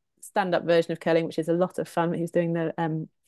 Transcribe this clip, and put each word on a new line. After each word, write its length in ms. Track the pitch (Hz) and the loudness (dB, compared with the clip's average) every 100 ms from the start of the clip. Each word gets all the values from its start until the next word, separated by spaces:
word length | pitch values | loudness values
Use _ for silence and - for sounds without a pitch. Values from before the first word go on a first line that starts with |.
| _ _ | _ _
stand-up 460 | - 214 185 170 156 | -6 -2 0 0 4
version 260 | 170 165 | 2 2
of 80 | 165 | -2
curling, 280 | 175 165 165 | 2 2 2
which 120 | - | -2
is 80 | 160 | 0
a 60 | |
lot 260 | 170 180 - | 0 0 -2
of 80 | 160 | -4
fun. 260 | - 170 | -2 0
He 60 | 165 | -2
was 120 | 170 | -2
doing 200 | 180 170 | 0 0
the, 220 | 170 165 - | 0 -2 -2
um, 300 | 165 160 160 _ | -2 -4 -8 _